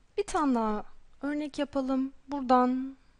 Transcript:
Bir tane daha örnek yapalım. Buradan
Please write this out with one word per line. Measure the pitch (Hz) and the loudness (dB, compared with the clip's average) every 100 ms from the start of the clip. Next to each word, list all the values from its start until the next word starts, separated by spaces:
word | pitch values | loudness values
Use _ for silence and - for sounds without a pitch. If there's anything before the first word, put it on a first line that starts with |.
| _ - | _ -6
Bir | |
tane | 415 359 285 233 | -2 0 2 2
daha | 220 214 - - - - | 0 -2 -6 -16 -20 -10
örnek | 277 294 302 - | -6 -4 -4 -6
yapalım. | 285 277 262 269 269 - - | -4 -2 0 0 -2 -8 -10
Buradan | 277 254 254 254 254 269 269 - | -4 4 4 4 2 -4 -10 -20